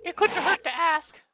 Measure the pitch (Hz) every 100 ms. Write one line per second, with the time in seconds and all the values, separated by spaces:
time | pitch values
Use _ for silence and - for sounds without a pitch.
0 | 349 - 415 370 330 392 - 359 339 311
1 | - - _